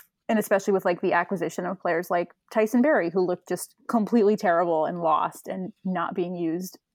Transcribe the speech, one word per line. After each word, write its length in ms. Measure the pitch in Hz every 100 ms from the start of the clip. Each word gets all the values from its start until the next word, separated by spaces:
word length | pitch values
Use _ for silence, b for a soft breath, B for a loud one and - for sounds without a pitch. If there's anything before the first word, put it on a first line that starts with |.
| - _ -
and 80 | 220
especially 340 | 208 202 202
with, 120 | 190 190
like, 160 | 175
the 120 | 185
acquisition 520 | 175 175 190 160 - 180
of 140 | 190
players 300 | 180 165 180
like 220 | 180 175 _ _
Tyson 300 | 226 214 247
Barrie, 280 | - 277 170
who 120 | 175
looked 260 | 180 180 -
just 260 | 180 - _ -
completely 460 | 233 202 240 202 214
terrible 480 | 196 165 175 160 151
and 160 | 175
lost 460 | 170 156 170 - -
and 260 | 190 185 - 190
not 280 | 175 170 175
being 200 | 175 180
used 420 | 165 165 185 - _